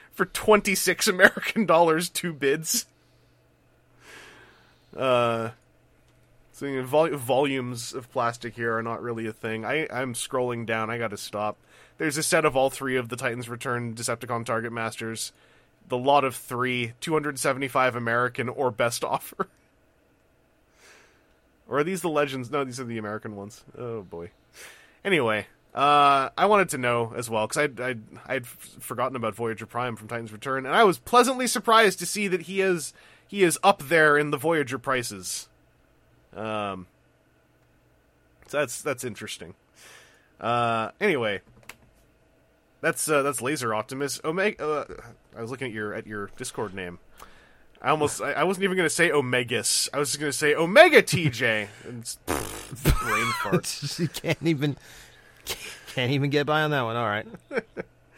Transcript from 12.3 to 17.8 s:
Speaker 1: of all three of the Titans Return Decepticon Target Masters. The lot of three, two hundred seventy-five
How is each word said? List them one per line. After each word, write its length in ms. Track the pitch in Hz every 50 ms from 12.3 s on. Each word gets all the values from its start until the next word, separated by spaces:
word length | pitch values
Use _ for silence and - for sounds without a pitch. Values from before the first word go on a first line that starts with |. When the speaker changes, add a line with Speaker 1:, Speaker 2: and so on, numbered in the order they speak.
| 180 165 151
Speaker 1:
of 120 | 151 127
all 140 | 135 135 135
three 260 | - - 135 131 127
of 120 | 127 120 113
the 80 | 127
Titans 320 | 120 131 120 117 123 117 117
Return 460 | 120 120 - 135 120 120 120 117 110
Decepticon 500 | 120 117 - 120 117 - 120 120 113 113
Target 280 | 127 117 113 113 117
Masters. 600 | 117 117 113 110 - - 113 113 113 110 - - - _ _ _ _ _ _ _ _ _ _
The 120 | - 127 123
lot 260 | 123 139 143 143 135
of 100 | 131 120
three, 600 | - - - 127 120 127 127 123 123 120 113 120 -
two 120 | - 165
hundred 260 | 156 156 147 147 139 123
seventy-five 560 | - 147 131 131 139 127 - 131